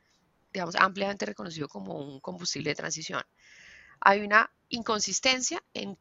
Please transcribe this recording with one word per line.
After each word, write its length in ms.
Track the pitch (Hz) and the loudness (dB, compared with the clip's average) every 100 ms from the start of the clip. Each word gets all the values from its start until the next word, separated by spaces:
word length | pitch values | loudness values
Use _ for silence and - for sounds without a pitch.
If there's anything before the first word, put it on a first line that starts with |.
| _ _ _ _ _ | _ _ _ _ _
digamos, 220 | 196 170 180 | -6 0 4
ampliamente 500 | 190 190 196 196 208 | 4 4 -4 -2 -6
reconocido 420 | 208 185 160 143 | -6 -10 -8 -8
como 260 | 208 190 165 | -8 -10 -10
un 220 | 143 135 | -10 -12
combustible 500 | - 180 180 143 151 | -12 -8 -6 -4 -2
de 60 | 147 | -4
transición. 460 | 160 156 160 151 - _ _ - - - - - | -4 -6 -6 -6 -8 _ _ -20 -20 -20 -18 4
Hay 200 | 196 202 | 6 6
una 280 | 208 214 - _ _ | 6 4 4 _ _
inconsistencia 960 | 240 226 214 196 180 262 254 254 339 - | -6 0 0 0 0 2 2 0 -6 -8
en 240 | - 202 185 | -8 -8 -10